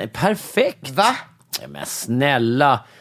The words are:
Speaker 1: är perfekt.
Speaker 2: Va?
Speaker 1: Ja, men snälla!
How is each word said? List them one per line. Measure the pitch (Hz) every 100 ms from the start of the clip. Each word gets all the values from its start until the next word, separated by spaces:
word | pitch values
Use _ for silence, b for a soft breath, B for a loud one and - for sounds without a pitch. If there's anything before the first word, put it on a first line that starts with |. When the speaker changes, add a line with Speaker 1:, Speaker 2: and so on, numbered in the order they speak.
Speaker 1:
är | 110
perfekt. | - 190 208 - - 269 - -
Speaker 2:
Va? | 135 214 262 - _ _ -
Speaker 1:
Ja, | 67
men | 71 71
snälla! | - - 120 143 135 117 123 143 120 - B